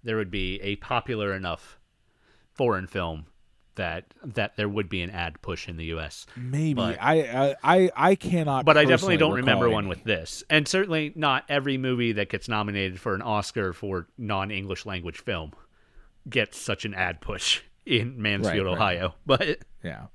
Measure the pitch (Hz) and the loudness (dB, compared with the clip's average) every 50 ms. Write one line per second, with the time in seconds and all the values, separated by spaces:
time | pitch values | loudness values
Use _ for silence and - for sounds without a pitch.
0 | - 117 110 110 107 90 90 101 92 92 92 101 98 101 101 - - - 135 120 | -4 -2 -2 -2 -2 -2 -2 -2 -2 -2 -2 -4 -4 -4 -4 -4 -4 -2 -2 -2
1 | - - 123 107 104 101 98 95 95 87 82 - - - - _ _ _ _ _ | -2 -2 -4 -2 -2 -2 -4 -4 -4 -6 -6 -6 -10 -20 -20 _ _ _ _ _
2 | _ _ _ _ _ _ _ _ _ _ _ - 131 120 107 92 92 - - 98 | _ _ _ _ _ _ _ _ _ _ _ 0 0 2 2 0 -2 -4 -4 -4
3 | 90 85 80 78 78 - _ _ - _ _ _ _ _ _ - 95 85 80 87 | -2 -2 -4 -6 -10 -14 _ _ -20 _ _ _ _ _ _ -6 -6 -4 -4 -8
4 | - _ _ _ - - 101 117 101 104 _ - 104 104 101 107 101 82 - 92 | -10 _ _ _ -16 -8 -4 -4 -4 -4 _ -2 -2 -2 0 -2 -4 -2 -4 -4
5 | 87 87 101 90 85 82 76 - - - 87 - - - 85 82 82 80 82 80 | -4 -4 -4 -6 -6 -6 -8 -10 -10 -8 -8 -8 -8 -10 -10 -8 -6 -6 -6 -6
6 | 78 73 - - - - - 123 123 123 131 147 156 160 143 123 95 87 87 - | -8 -10 -10 -14 -18 -18 -14 -12 -8 -4 -2 -2 0 0 0 0 0 -2 -2 0
7 | 104 131 156 160 147 117 117 127 139 139 139 - - 139 170 185 190 180 - - | 2 4 4 4 2 0 0 2 2 2 0 0 4 4 6 6 6 4 2 4
8 | 143 180 196 - - - 180 175 160 147 139 131 127 151 156 151 151 - 170 156 | 4 4 4 4 2 -2 0 0 2 0 0 2 6 8 8 8 8 8 6 4
9 | - 190 175 151 156 - - 123 127 131 123 117 117 117 110 107 101 98 87 - | 6 2 4 4 4 4 4 2 4 4 4 6 4 4 4 2 0 -2 -6 -6
10 | - 113 104 85 80 - - - - _ 156 156 147 - - 190 202 202 165 156 | 0 -2 0 0 -2 -8 -12 -12 -2 _ 4 4 4 4 0 0 2 2 0 -2
11 | 151 147 - 156 151 147 135 131 - - 143 143 135 143 135 131 127 131 127 120 | -2 -4 -4 0 2 2 2 2 0 0 0 0 2 2 0 0 0 0 0 2
12 | 120 117 110 104 101 - - 101 - - 113 107 107 104 101 101 98 95 90 92 | 2 0 2 0 -2 -2 -4 -6 -4 -2 -2 -2 -2 -2 -2 -2 -2 -2 -4 -6
13 | - - 98 95 - 113 110 104 98 - - 120 101 92 85 - - 101 95 90 | -4 -4 -4 -2 -2 -2 -2 -2 -2 -2 -4 -2 -2 -2 -4 -6 -6 -6 -4 -6
14 | 82 _ _ - 120 104 104 98 98 101 107 95 98 98 95 - - 107 95 90 | -6 _ _ -10 -6 -4 -4 -4 -4 -4 -6 -8 -6 -6 -8 -8 -6 -6 -6 -6
15 | 85 87 82 - - - 104 85 80 76 - - - _ _ _ _ _ _ - | -6 -6 -10 -8 -6 -4 -4 -4 -4 -8 -14 -18 -20 _ _ _ _ _ _ -20
16 | - - _ _ _ - 113 127 107 - - - - - 104 - - 110 98 92 | -20 -20 _ _ _ -4 -2 -2 -2 -2 -4 -12 -6 -6 -6 -4 -4 -8 -2 -2
17 | 92 90 87 - - - 101 92 - - - - - - _ _ _ - 156 113 | -2 -2 -2 -6 -8 -8 -8 -4 0 0 -2 -2 -2 -14 _ _ _ 0 0 0
18 | 110 120 135 123 107 107 104 98 - 104 82 98 95 92 90 87 110 98 90 85 | 0 -2 -6 -2 0 0 0 2 0 2 2 2 0 0 0 2 2 0 0 0
19 | 92 90 - - - - 135 127 202 156 147 - - _ - - - 87 67 52 | -2 -4 -4 -6 0 2 2 2 4 0 -2 -4 -6 _ -20 -12 -10 -10 -10 -10
20 | - - - | -14 -18 -20